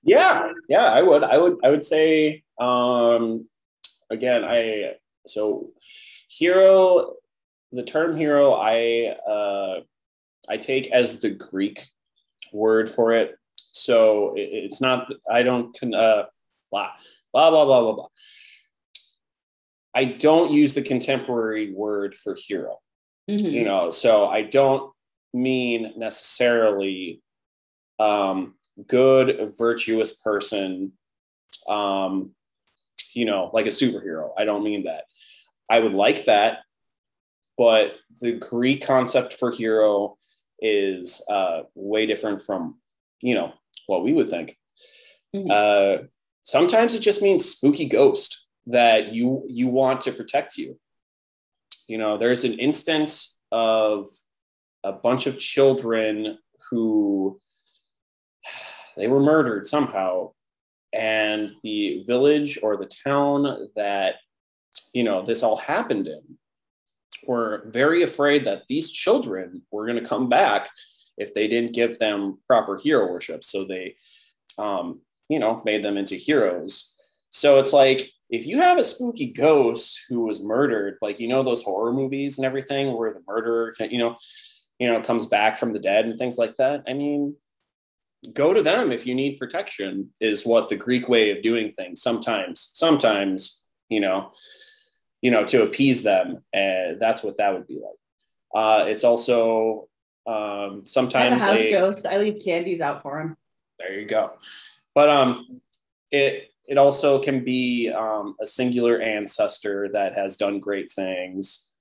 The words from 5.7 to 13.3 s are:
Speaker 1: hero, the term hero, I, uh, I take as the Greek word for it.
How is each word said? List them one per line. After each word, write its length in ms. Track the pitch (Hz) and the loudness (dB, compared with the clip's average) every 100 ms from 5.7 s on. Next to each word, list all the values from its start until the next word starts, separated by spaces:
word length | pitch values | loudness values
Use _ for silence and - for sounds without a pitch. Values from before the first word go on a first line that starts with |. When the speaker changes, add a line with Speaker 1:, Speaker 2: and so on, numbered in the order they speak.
| _ _ - - - _ | _ _ -20 -20 -20 _
Speaker 1:
hero, 840 | - 170 185 190 190 185 180 - - _ _ _ _ _ | -2 2 6 8 8 8 4 2 -10 _ _ _ _ _
the 100 | 123 | -12
term 320 | 120 156 165 156 | -4 -2 -2 -2
hero, 360 | 151 143 139 | 2 4 6
I, 640 | 117 107 117 117 117 113 - - | 4 2 2 2 0 -2 -6 -4
uh, 520 | 104 104 101 95 92 - _ _ _ _ _ - | -2 -2 -4 -6 -8 -12 _ _ _ _ _ -8
I 80 | 107 | -8
take 320 | - 135 135 | -2 -4 2
as 280 | 123 120 113 | 2 2 -2
the 100 | 110 | -6
Greek 540 | 98 - 95 101 - - _ _ _ _ _ - | -6 -10 -4 -4 -6 -20 _ _ _ _ _ -16
word 360 | 104 110 110 110 | -2 2 2 0
for 220 | - 113 | 0 2
it. 220 | 117 - | 2 0